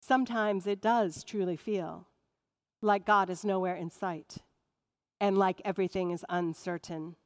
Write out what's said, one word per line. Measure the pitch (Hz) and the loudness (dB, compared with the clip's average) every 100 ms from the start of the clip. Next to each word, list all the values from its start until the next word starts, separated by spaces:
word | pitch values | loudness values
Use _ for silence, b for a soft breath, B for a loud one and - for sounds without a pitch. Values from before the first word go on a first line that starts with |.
Sometimes | - 262 254 233 214 196 185 | 2 2 2 0 0 0 -2
it | 202 | -2
does | 214 233 202 151 | 2 2 2 -2
truly | - 214 185 165 | -8 -4 -2 -2
feel | - 208 165 165 180 _ _ _ _ _ _ _ | -4 -4 -4 -10 -16 _ _ _ _ _ _ _
like | 214 202 190 | 2 2 6
God | 208 185 | 4 4
is | 180 | 0
nowhere | 208 190 185 165 | 0 0 0 -2
in | 165 | -6
sight | - 190 165 - - _ _ _ _ _ _ _ _ | -6 -6 -6 -10 -20 _ _ _ _ _ _ _ _
and | 202 190 | 2 4
like | 190 180 - | 4 2 -4
everything | 190 185 196 180 | -2 -2 0 -2
is | 175 - | -4 -2
uncertain. | 175 170 160 - 175 - 165 156 175 | -2 -2 -4 -6 -8 -6 -10 -10 -14